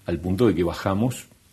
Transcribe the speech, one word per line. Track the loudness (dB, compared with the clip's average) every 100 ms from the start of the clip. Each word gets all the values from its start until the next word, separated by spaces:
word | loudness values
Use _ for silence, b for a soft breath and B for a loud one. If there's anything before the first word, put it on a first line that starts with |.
| -6
al | -4
punto | -2 2 4
de | 4
que |
bajamos | 0 -2 -2 0 -2 -4 -14 _ _